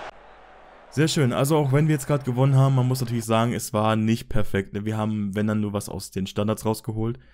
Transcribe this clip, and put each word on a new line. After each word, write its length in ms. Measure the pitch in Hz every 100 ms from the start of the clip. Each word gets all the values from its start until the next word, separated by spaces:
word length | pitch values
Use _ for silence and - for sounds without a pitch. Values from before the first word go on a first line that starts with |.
| - - - - - - - - -
Sehr 180 | - 156
schön. 240 | - 127
Also 240 | 85 139 156
auch 160 | 139
wenn 160 | 139 156
wir 60 |
jetzt 120 | 151 -
gerade 180 | 143
gewonnen 300 | 131 123 139
haben, 220 | 135 135 135
man 100 | 127
muss 140 | 131
natürlich 240 | 113 120
sagen, 280 | 110 113 120
es 200 | 101 -
war 240 | 107 110 110
nicht 320 | 110 113 -
perfekt, 440 | 113 - 98 98
ne? 120 | 101
Wir 120 | 107 110
haben, 380 | 107 107 101
wenn 120 | 98 107
dann, 140 | 107
nur 120 | 104
was 160 | 101 -
aus 240 | 92 -
den 140 | 95 95
Standards 380 | - 104 110
rausgeholt. 540 | 110 110 - 110 113 120 -